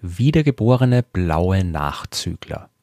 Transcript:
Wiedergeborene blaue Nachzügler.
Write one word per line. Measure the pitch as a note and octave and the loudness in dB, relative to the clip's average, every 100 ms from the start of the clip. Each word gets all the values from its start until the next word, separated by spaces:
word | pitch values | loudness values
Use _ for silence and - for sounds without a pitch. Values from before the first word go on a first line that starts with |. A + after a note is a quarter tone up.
Wiedergeborene | F#2 F2 B2+ D#3+ D3 C3 A2 B2+ B2+ B2 | -10 0 2 2 0 0 2 4 4 2
blaue | A#2+ F#2 F2 D#2+ F2+ F#2+ | 0 -2 0 2 2 0
Nachzügler. | F#2 D#2 D2 - - - - E2+ - - - _ | 0 -2 -4 -6 -10 -10 -8 -10 -12 -14 -14 _